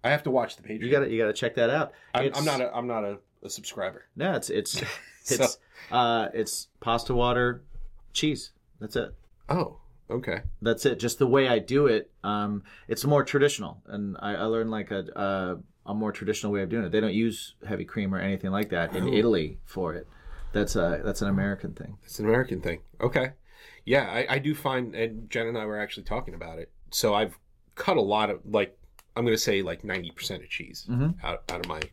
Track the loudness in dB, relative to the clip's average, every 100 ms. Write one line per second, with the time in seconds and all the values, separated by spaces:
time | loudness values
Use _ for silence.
0 | 2 2 2 2 0 -6 -10 -6 2 4
1 | 4 2 2 2 -2 2 2 2 -2 -6
2 | -4 0 0 0 0 0 0 -2 -2 -2
3 | -2 -6 _ _ -12 -12 -10 -6 -6 -6
4 | -18 -4 -2 -2 0 -2 -2 -4 -4 -8
5 | -14 -14 -2 2 2 2 _ -20 -2 2
6 | 4 4 2 -2 -2 -4 -10 _ 0 0
7 | 2 2 4 4 2 0 -10 -12 -12 -12
8 | -8 0 0 0 -8 _ _ _ -6 -4
9 | -4 -10 -20 _ -4 -2 -2 -8 -20 -20
10 | _ -6 -4 -4 -4 -2 0 4 2 2
11 | -2 2 6 6 6 2 4 4 6 4
12 | 0 _ -4 -2 -2 -4 -8 -20 -6 -2
13 | 4 4 4 4 4 2 -8 -12 -10 -6
14 | -6 -4 -4 -2 0 0 0 -4 -4 -4
15 | -4 -2 0 0 -2 -4 -10 _ -6 -2
16 | -2 -2 -2 -2 0 -2 0 -2 2 2
17 | 2 2 0 -2 -12 _ -6 -6 -4 -4
18 | -2 -2 -2 -2 -2 -2 0 -2 -2 0
19 | 2 4 4 4 0 -8 -10 -6 -4 -6
20 | -12 -18 -16 -12 -4 -2 0 2 2 0
21 | -2 -2 0 2 0 -2 -8 -10 -14 -16
22 | -14 -4 2 2 2 -2 -4 -6 -10 -2
23 | 0 2 0 -6 -20 -20 -20 -14 2 2
24 | 4 -2 0 0 0 0 0 0 -2 -2
25 | -4 -4 -6 -4 -2 -2 -4 -4 -6 -6
26 | -4 -4 -4 -10 -12 -12 -14 -16 -6 0
27 | 4 4 0 -4 _ _ _ -4 2 4
28 | 4 2 2 -2 0 0 0 -4 -20 -20
29 | _ 0 2 2 2 0 0 -6 -6 -6
30 | -6 -10 -8 -8 -8 -10 -10 -14 -4 0
31 | 2 0 -6 -6 -6 -6 -6 -6 -8